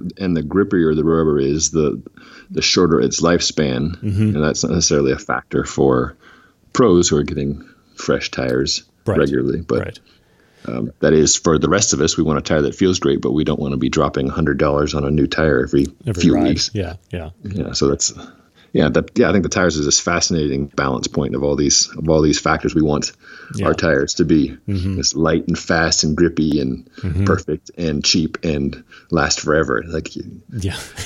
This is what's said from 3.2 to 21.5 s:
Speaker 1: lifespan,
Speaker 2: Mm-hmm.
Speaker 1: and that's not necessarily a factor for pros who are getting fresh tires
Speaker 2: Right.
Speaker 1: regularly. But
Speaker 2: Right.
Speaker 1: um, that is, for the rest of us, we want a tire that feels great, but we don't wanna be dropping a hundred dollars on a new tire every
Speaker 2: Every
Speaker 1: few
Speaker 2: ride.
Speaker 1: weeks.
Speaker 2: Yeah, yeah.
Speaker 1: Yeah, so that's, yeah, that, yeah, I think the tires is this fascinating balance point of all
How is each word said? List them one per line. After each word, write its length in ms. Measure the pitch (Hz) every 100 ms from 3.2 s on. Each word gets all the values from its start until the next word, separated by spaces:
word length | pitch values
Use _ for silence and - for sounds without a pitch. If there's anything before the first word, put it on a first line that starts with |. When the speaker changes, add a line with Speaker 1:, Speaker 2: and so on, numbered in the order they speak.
Speaker 1:
lifespan, 760 | 82 85 - - 69 62 78 87
Speaker 2:
Mm-hmm. 340 | 107 98 107 76
Speaker 1:
and 80 |
that's 200 | 76 -
not 100 | 82
necessarily 380 | 85 - 73 67
a 60 | 67
factor 440 | - 64 - 71
for 540 | - - 69 64 - - - - _ _ _
pros 340 | - 117 87 85
who 80 | 73
are 60 |
getting 400 | 73 71 71 71 - _ _ -
fresh 360 | - - -
tires 520 | - 64 64 67 - - _ -
Speaker 2:
Right. 120 | 85
Speaker 1:
regularly. 420 | 71 65 65 80
But 180 | 85 58
Speaker 2:
Right. 200 | - - _ _ _ _ _ _ -
Speaker 1:
um, 260 | 60 55 -
that 140 | 76
is, 220 | 78 71 -
for 220 | - 76
the 100 | 76
rest 240 | 98 -
of 80 | 71
us, 160 | 78 -
we 60 |
want 160 | 78 73
a 20 |
tire 220 | - 80
that 120 | 69 -
feels 240 | 92 87
great, 220 | 69 69
but 100 | 60
we 100 | 71
don't 160 | 76 71
wanna 180 | 69 67
be 120 | 65
dropping 380 | - 73 71 65
a 20 |
hundred 260 | 78 73 69
dollars 360 | 76 73 71
on 120 | 73 71
a 60 |
new 160 | 76 69
tire 340 | - 78 64
every 240 | 67 69 71 - -
Speaker 2:
Every 160 | 87
Speaker 1:
few 120 | 82 64
Speaker 2:
ride. 80 |
Speaker 1:
weeks. 280 | - - -
Speaker 2:
Yeah, 220 | 104 85 85 -
yeah. 180 | 87 78 -
Speaker 1:
Yeah, 300 | 101 95 -
so 140 | - 69
that's, 260 | 69 - - - - _ _ _
yeah, 140 | 127 131
that, 220 | - - 104
yeah, 120 | 85
I 20 |
think 100 | 98
the 60 | 90
tires 260 | 104 87 80
is 100 | 73
this 140 | -
fascinating 680 | 90 85 - 85 76 67 71
balance 400 | - 69 62 -
point 280 | 80 71 67
of 80 |
all 120 | 71